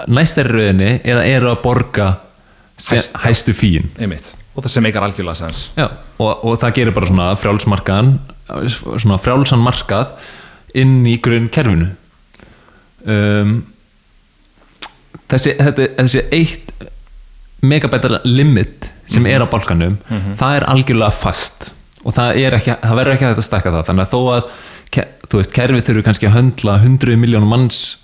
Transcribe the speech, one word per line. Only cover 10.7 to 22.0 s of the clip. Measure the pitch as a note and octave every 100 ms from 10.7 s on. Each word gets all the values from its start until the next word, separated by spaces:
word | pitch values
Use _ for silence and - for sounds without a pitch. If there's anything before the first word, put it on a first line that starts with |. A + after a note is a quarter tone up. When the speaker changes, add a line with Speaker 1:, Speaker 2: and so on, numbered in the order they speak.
Speaker 1:
inn | - C3 C3 A#2+
í | A#2
grunnkerfinu. | A#2 A#2 A2+ - B2+ E2+ F2 F#2+ _ _ _ _ - - _ _ _ _ -
Um, | G#2+ G#2 G#2 G#2 A2+ - _ _ _ _ _ _ _ _ _ _ _ - _ _ - -
þessi, | C3 C#3+ C#3
þetta, | C#3+ C3 C3 -
þessi | B2+ B2+ - D#3
eitt | E3 - - - - - - - - - - -
megabæta | C3 D3 C3 A#2+ C3 G#2+ B2
limit | B2+ D3 A2 - - - - -
sem | -
Speaker 2:
Mhm. | F#2+ C3
Speaker 1:
er |
á | A#2+
bálkanum, | A2 - E2+ E2+ G2+ -
Speaker 2:
Mhm. | A2 F#2+ G2+
Speaker 1:
það | C3 C#3+
er | -
algjörlega | C3 C3+ A#2 G#2+
fast | - G2+ - - - - - _ -